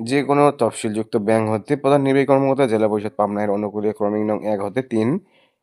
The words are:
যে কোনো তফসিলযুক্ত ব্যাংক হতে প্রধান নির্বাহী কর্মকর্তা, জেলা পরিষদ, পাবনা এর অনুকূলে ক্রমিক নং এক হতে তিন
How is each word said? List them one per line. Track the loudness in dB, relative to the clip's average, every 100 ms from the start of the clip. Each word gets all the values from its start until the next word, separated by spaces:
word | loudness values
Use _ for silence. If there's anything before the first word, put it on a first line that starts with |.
যে | -2 -2
কোনো | 2 4 2
তফসিলযুক্ত | 2 -2 -2 -6 -4 -2 -2
ব্যাংক | 2 2 2
হতে | -2 -2 -2
প্রধান | 2 2
নির্বাহী | 2 2 4
কর্মকর্তা, | 2 2 2 2
জেলা | 2 2
পরিষদ, | 0 -4 -2
পাবনা | -2 -2
এর | -2
অনুকূলে | -2 -4 -4 -4
ক্রমিক | -2 -2 -2 -2
নং | -4 -4
এক | -4
হতে | -4 -6
তিন | -4 -2 0 -2 -8 _ _ _